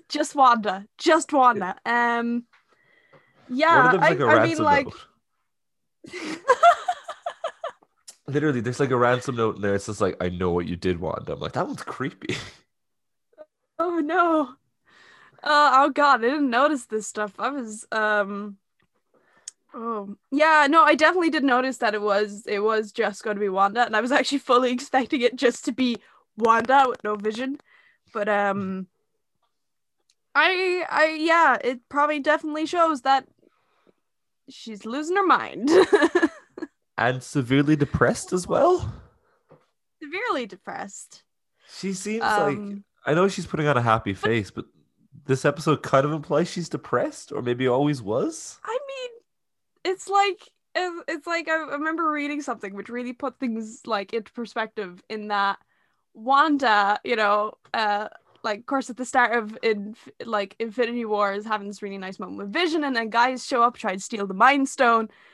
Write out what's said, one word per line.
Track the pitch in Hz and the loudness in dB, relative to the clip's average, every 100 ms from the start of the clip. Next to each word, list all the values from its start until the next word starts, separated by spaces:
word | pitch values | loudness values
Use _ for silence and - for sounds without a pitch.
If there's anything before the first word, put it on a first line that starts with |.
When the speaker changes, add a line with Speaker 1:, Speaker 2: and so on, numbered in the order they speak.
| - | -8
Speaker 1:
Just | 302 294 294 | -4 -2 4
Wanda, | 262 233 208 190 208 - | 4 4 0 -6 -10 -4
just | - 320 - | 2 2 4
Wanda. | 294 254 220 180 - | 4 4 4 -2 -6
Um, | - 240 240 233 233 240 240 _ _ _ _ _ _ _ _ _ - | -2 0 0 0 -2 -4 -6 _ _ _ _ _ _ _ _ _ -8
yeah, | 254 311 330 | 0 4 6
Speaker 2:
One | 254 | 6
of | |
them's | 196 | 6
Speaker 1:
I, | 285 | 4
Speaker 2:
like | - | 4
a | |
Speaker 1:
I | 233 | 4
mean, | 220 | 6
Speaker 2:
ransom | 330 320 | 4 2
Speaker 1:
like | 311 285 269 | 2 2 0
Speaker 2:
note. | - - _ _ _ _ _ _ _ _ _ - 359 320 320 | -8 -20 _ _ _ _ _ _ _ _ _ -18 -14 -10 -4
Speaker 1:
<laughs> | 480 508 679 622 - 719 - 605 - - - - - - _ _ - - - | 0 6 6 4 0 -8 -12 -16 -14 -12 -12 -10 -14 -14 _ _ -20 -18 -6
Speaker 2:
Literally, | 139 151 127 | -2 0 0
there's, | 113 123 | -4 -2
like, | 123 | 0
a | 123 | 2
ransom | 120 123 120 120 | 2 2 -2 -2
note | 110 92 | -2 -2
in | |
there. | 101 | -2
It's | 101 - | -2 -4
just | 101 | -2
like, | 98 - | -2 -2
"I | 90 | -4
know | 90 90 | -2 -2
what | 87 87 | -2 -4
you | 87 | -4
did, | 92 85 | -2 -2
Wanda." | 85 82 - | -4 -8 -8
I'm | 73 | -8
like, | - | -6
"That | - 190 | -6 -6
one's | 240 | -8
creepy." | - - 135 - - - | -12 -10 -10 -10 -10 -10
<laughs> | - - _ _ _ _ _ _ _ - 302 _ _ - | -10 -20 _ _ _ _ _ _ _ -20 -20 _ _ -6
Speaker 1:
Oh, | 339 339 | -2 -2
no. | 294 349 339 311 269 - _ _ _ _ _ - _ _ | 0 2 2 2 0 -8 _ _ _ _ _ -20 _ _
Uh, | - 294 294 262 | 0 4 6 6
oh, | 285 | 4
God, | 269 285 254 | 4 4 4
I | 226 | 2
didn't | 302 285 | 0 0
notice | 233 294 294 - | 2 2 0 -4
this | 220 202 | -8 -6
stuff. | - 214 - | -6 -8 -4
I | 220 | -4
was, | 285 226 214 - | -4 -8 -12 -6
um, | 220 214 208 196 202 208 196 _ _ _ _ _ _ _ _ - - _ | -2 2 2 0 -6 -10 -14 _ _ _ _ _ _ _ _ -20 -20 _
oh, | 254 226 220 202 202 _ | -12 -8 -8 -10 -14 _
yeah, | 277 302 311 285 | 0 4 6 6
no, | 330 | 6
I | 302 302 | 6 6
definitely | 311 349 330 | 4 4 0
did | 311 | 2
notice | 277 247 254 254 | 2 2 0 -2
that | 233 | -2
it | 208 | 0
was, | 208 202 208 202 - | 0 0 0 -6 -6
it | 202 | -2
was | 208 220 214 | 0 0 -2
just | - 208 202 | -2 -4 -4
gonna | 220 202 | -6 -4
be | 202 | -2
Wanda, | 190 196 214 233 | 0 0 2 0
and | |
I | 220 | 0
was | 240 | 0
actually | 277 262 277 | 0 0 -2
fully | - 247 254 | 2 4 4
<laughs> | |
expecting | 247 - 262 240 294 | 0 -2 -2 0 0
it | 240 254 | 0 2
just | 240 240 - | 0 0 -4
to | |
be | 247 254 233 _ _ _ - | -2 -2 -2 _ _ _ -2
Wanda | 226 226 233 269 262 | 2 2 4 4 4
with | - | 0
no | 208 | -6
Vision. | 208 208 220 262 285 _ _ _ _ _ | -4 -4 -4 -6 -8 _ _ _ _ _
But, | 220 208 | -6 0
um, | 202 202 196 190 190 185 _ _ _ _ _ _ _ _ _ _ _ _ _ _ | 0 0 -2 -4 -8 -10 _ _ _ _ _ _ _ _ _ _ _ _ _ _
I, | - 320 370 370 359 339 | 2 2 2 -2 -2 -2
I, | - 311 311 | 0 0 0
yeah, | 311 339 320 247 | 2 4 4 2
it | - 254 - | -2 -6 -6
probably | 285 294 302 | -2 0 0
definitely | 277 302 311 302 320 | 0 -2 -2 -6 -4
shows | 349 330 294 | 0 0 0
that | 269 269 262 _ _ _ _ _ _ _ _ _ _ _ - | 0 0 0 _ _ _ _ _ _ _ _ _ _ _ -20
she's | - - 214 | -20 -16 -14
losing | 220 262 302 370 | -8 -8 -2 0
her | 381 | 2
mind. | 247 113 - 247 | 2 0 -4 4
<laughs> | 349 359 330 339 - - - - - - _ _ - | 6 6 4 4 2 0 -2 -20 -16 -16 _ _ -2
Speaker 2:
And | 113 131 | -2 -2
severely | - 147 120 135 143 151 | -4 -4 2 2 4 2
depressed | 139 - 123 240 - | 0 2 2 0 -4
as | 180 175 | -6 -2
well. | - 320 359 - - - _ _ _ _ - _ _ _ _ | 2 4 2 -2 -12 -18 _ _ _ _ -20 _ _ _ _
Speaker 1:
Severely | 294 349 480 349 226 | -12 -8 -4 -4 -6
depressed. | 185 - 175 196 - - - _ _ _ _ _ - | -12 -14 -12 -12 -16 -20 -20 _ _ _ _ _ -10
Speaker 2:
She | 185 | -8
seems | 190 202 220 | -6 -6 -4
like, | 220 208 202 208 | 0 0 0 -2
Speaker 1:
Um, | 202 202 - _ 123 | -8 -14 -16 _ -2
Speaker 2:
I | |
know | 156 196 | 2 2
she's | 185 165 | 0 -6
putting | 156 147 | -2 0
on | 127 | 2
a | |
happy | 120 113 104 | 2 2 0
Speaker 1:
but | 98 | -2
Speaker 2:
face, | - 113 101 | 0 0 -2
but | - - _ _ _ _ - | -8 -14 _ _ _ _ -12
this | - 131 | -4 0
episode | 151 147 160 147 | 0 0 0 -2
kind | - 135 | 2 2
of | 143 | 2
implies | 156 143 151 175 | -2 -2 -2 -2
she's | - 165 | -6 -8
depressed, | 151 - 160 311 294 - | -10 -4 -2 -2 -6 -12
or | - | -8
maybe | 120 120 127 | -4 -2 0
always | 123 147 143 | 2 0 -2
was. | 95 113 240 320 - - | -4 -4 -4 -6 -14 -16
Speaker 1:
I | - 480 554 | -10 -8 -8
mean, | 539 494 466 _ _ _ _ _ _ 349 | -10 -12 -16 _ _ _ _ _ _ -6
it's | 370 - | -6 -2
like, | 392 403 359 - _ _ | 0 0 -2 -12 _ _
it, | - 359 339 - | -6 -6 -6 -8
it's | 311 339 | -8 -6
like | 339 311 | -6 -4
I, | |
I | 320 302 | -4 -4
remember | 277 311 320 320 | -6 -4 -2 -2
reading | 302 285 294 | -2 -4 -6
something | 285 233 202 | -8 -10 -10
which | 196 196 | -12 -10
really | 240 247 | -10 -10
put | 247 277 - | -8 -10 -6
things, | 254 226 220 226 - | -6 -6 -10 -14 -6
like, | 214 196 | -6 -4
into | 233 208 | -8 -8
perspective | - 233 - 220 - 190 180 - | -12 -10 -8 -8 -8 -10 -12 -12
in | 214 208 | -10 -4
that | 208 196 - _ _ _ _ _ | -2 -2 -4 _ _ _ _ _
Wanda, | - 220 269 311 294 262 208 202 208 | -10 2 4 4 2 2 4 2 0
you | - | -2
know, | 233 214 208 214 - _ | 0 2 2 -2 -6 _
uh, | 233 214 208 214 - _ _ | -4 -2 -2 -6 -14 _ _
like, | 226 208 | -6 -6
of | - | -4
course, | 277 - | -4 -4
at | 240 | -8
the | |
start | 247 269 240 233 | -2 2 2 2
of | 214 220 | -4 -2
Inf-, | 226 214 202 220 - - 226 | -2 0 -4 -14 -20 -14 -4
like, | 214 196 - | -4 -4 -6
Infinity | 226 214 233 240 | -6 -2 -2 -4
War | 226 208 202 | -2 0 0
is | 196 214 | -2 -4
having | 214 202 | -6 -6
this | 202 | -12
really | 202 196 | -12 -10
nice | 190 190 | -12 -10
moment | 185 196 | -12 -10
with | 202 | -6
Vision, | 214 349 320 | -2 0 0
and | 294 247 | -2 -2
then | 226 | -2
guys | 233 247 254 - | 0 0 -2 -4
show | 254 | 2
up, | 240 240 | 2 0
try | 220 | -6
and | 190 | -6
steal | - 220 202 | -6 -6 -6
the | |
Mind | 190 240 285 269 | 4 4 4 0
Stone | - 247 226 220 _ _ | 2 4 4 0 _ _